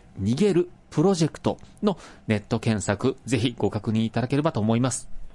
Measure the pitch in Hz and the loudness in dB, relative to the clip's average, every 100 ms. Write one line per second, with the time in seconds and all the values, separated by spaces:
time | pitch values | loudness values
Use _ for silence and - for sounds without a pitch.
0 | - - 95 131 208 180 175 - - - | -8 -4 -2 2 2 2 0 -6 -6 2
1 | 180 190 156 - 113 90 - - 208 - | 2 4 0 0 -4 -4 -8 -2 -2 -2
2 | - - - 107 - 117 - 107 92 101 | -8 -10 -2 -2 0 -2 0 0 0 0
3 | 127 - - 131 143 117 101 104 113 110 | 0 -2 -2 0 0 0 -2 -2 -2 0
4 | 110 117 117 139 151 120 107 113 127 - | 0 -2 0 0 0 0 2 2 0 -2
5 | - - - | -6 -8 -8